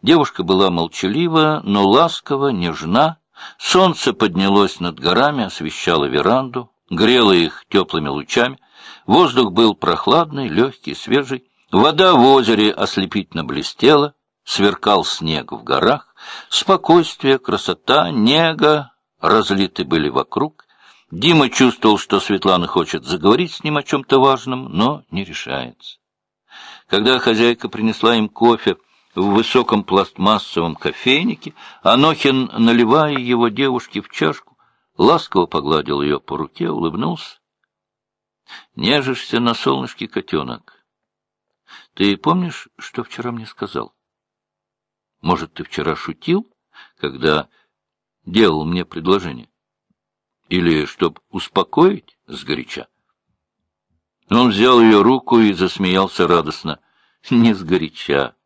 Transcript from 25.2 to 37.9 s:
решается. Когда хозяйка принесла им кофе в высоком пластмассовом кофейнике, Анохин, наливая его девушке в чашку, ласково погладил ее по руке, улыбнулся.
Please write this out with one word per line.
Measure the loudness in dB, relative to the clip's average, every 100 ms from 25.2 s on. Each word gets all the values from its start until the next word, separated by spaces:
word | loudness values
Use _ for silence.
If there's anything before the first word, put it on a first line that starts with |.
решается. | -10 -12 -10 -8 -10 -16 -20 -20 _ _ _ _ _ -20 -20 -20 _
Когда | -2 0 0
хозяйка | 2 2 2 0 -6
принесла | -4 -4 0 0 2
им | -2
кофе | 2 2 2 0 -4 _ _ _
в | -4 0
высоком | 0 2 0 2 -2
пластмассовом | 0 0 0 -2 0 0 -2 -4 -4
кофейнике, | -4 -8 -6 0 0 0 -6 -12 _ -20 -4
Анохин, | 2 4 4 2 0 0 -4 0
наливая | 2 4 4 2 2 -2
его | -2 0 0
девушке | 0 -2 -4 -6 -12
в | -12
чашку, | -4 -4 -4 _ _ _ _ _ _
ласково | 2 2 0 -2
погладил | -2 -4 -2 -4 -2 -4
ее | -2 -4
по | -6 -10
руке, | -10 -8 -6
улыбнулся. | -4 -4 -4 -6 -6 -12 -20 _ _ _ _ _